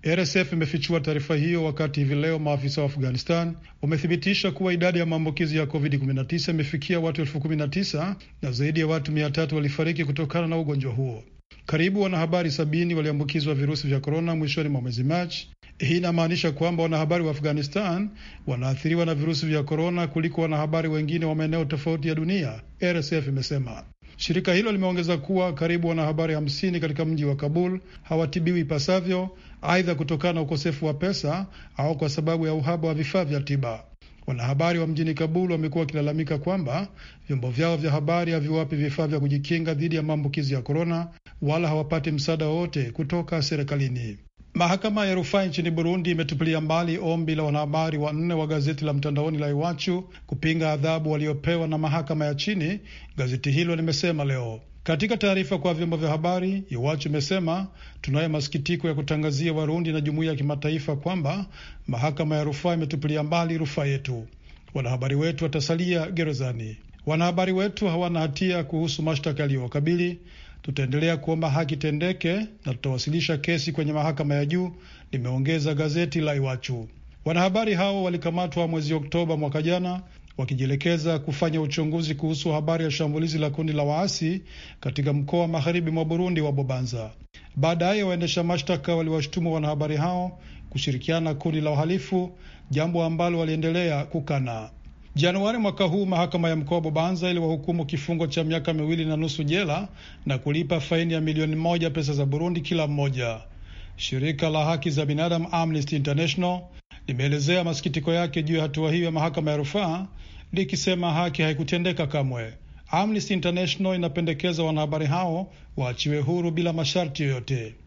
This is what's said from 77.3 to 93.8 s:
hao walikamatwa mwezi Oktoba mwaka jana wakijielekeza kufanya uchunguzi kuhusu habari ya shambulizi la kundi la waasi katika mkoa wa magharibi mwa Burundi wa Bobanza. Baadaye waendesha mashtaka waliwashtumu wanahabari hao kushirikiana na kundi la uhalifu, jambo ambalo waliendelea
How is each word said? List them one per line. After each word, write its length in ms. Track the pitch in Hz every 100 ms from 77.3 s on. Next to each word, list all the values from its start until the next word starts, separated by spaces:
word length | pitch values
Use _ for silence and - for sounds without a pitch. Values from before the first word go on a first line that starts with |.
| 170 185 202 220
hao 300 | 180 196 196
walikamatwa 640 | 185 175 170 170 180 170 165
mwezi 260 | 160 147
Oktoba 440 | 156 143 170 165 156
mwaka 240 | 147 151
jana 400 | 160 180 180 180 - - - -
wakijielekeza 800 | 127 131 131 139 170 170 160 160
kufanya 420 | 156 135 170 156
uchunguzi 540 | 151 147 156 165 156
kuhusu 360 | 143 160 156 170
habari 320 | 151 151 165
ya 80 | 160
shambulizi 460 | 139 151 151 165 156
la 120 | 151
kundi 240 | 143 160
la 100 | 147
waasi 580 | 143 151 196 - 160 190 - - - -
katika 340 | 135 - 143
mkoa 260 | 147 143 175
wa 60 | 165
magharibi 440 | 165 156 175 165
mwa 140 | 160
Burundi 360 | 160 170 180 165
wa 100 | 151
Bobanza. 600 | 139 131 127 123 117 110 - - - -
Baadaye 480 | - 156 170 175 208
waendesha 400 | 196 175 170 175
mashtaka 520 | 170 175 - 175 -
waliwashtumu 580 | 165 160 160 143 - 165
wanahabari 440 | 160 151 151 151 151
hao 420 | 170 180 180 - - - -
kushirikiana 500 | 139 - 127 - 165
na 140 | 160
kundi 280 | 143 170 156
la 100 | 151
uhalifu, 600 | 147 156 185 190 185 180 - - - -
jambo 320 | 135 170 170
ambalo 360 | 165 165 175 170
waliendelea 640 | 165 160 165 170